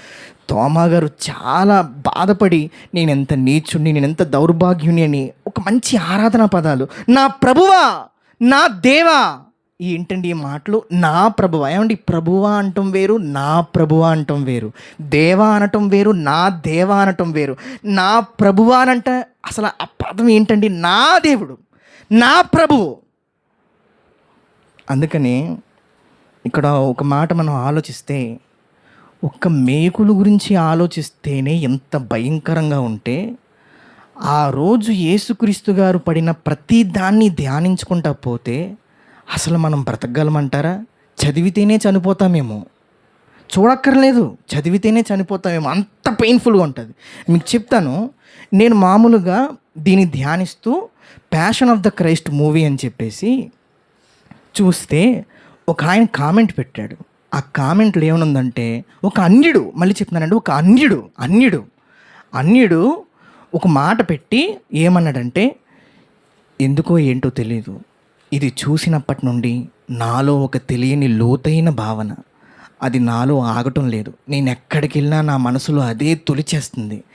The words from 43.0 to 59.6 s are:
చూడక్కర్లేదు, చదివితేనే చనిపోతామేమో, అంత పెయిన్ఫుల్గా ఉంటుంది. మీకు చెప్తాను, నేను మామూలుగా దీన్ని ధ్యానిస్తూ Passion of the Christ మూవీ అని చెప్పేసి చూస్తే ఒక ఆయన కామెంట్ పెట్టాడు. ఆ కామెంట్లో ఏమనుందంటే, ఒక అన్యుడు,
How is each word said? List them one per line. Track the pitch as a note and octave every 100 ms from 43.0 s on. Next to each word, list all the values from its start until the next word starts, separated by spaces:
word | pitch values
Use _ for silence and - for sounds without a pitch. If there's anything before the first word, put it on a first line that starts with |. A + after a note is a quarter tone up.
| _ _ _ _ - -
చూడక్కర్లేదు, | G#3 B3+ C#4 C4 C4+ A#3+ D#3 - - D3
చదివితేనే | D3+ F#3+ A3 A3+
చనిపోతామేమో, | A3+ G3 F#3 F#3+ F#3 E3+ D3
అంత | E3+ G3+ _ - A3
పెయిన్ఫుల్గా | A3+ B3 A#3+ G3+
ఉంటుంది. | D#3+ B2+ A2+ - - - -
మీకు | E3+ - A#3
చెప్తాను, | G#3 A#3+ D3+ C#3+ A#3+ - _ - -
నేను | F#3+ A3+ A3
మామూలుగా | F#3 G3+ A#3 A3+ F3+ F#3+ C#4 - _ -
దీన్ని | D#3 F#3+ F#3
ధ్యానిస్తూ | C3+ C#3 E3+ F#3 - A3 D4+ G#4 _ _ - - D#3
Passion | F3 A3+ B3 A3+
of | G3
the | -
Christ | E3+ D#3+ -
మూవీ | C#3+ D3+ D#3
అని | D3+ C3+ B2+
చెప్పేసి | - A2+ - G#3 C4 - _ _ _ _ _ _ _ _ _ _ -
చూస్తే | F#3+ F3 - D3+ G#3+ A3+ - _ _ _ -
ఒక | D#3+
ఆయన | D3 F#3+ A3+
కామెంట్ | - C#3+ G3 A3+ -
పెట్టాడు. | B2+ - G#2+ - - _ -
ఆ | C#3 - -
కామెంట్లో | C3+ F#3 A3 F3+
ఏమనుందంటే, | D#3 D#3+ D#3 C#3 B2+ A#2+ A#2 A#2 - _
ఒక | G3 -
అన్యుడు, | F3 A3 D#4+ C4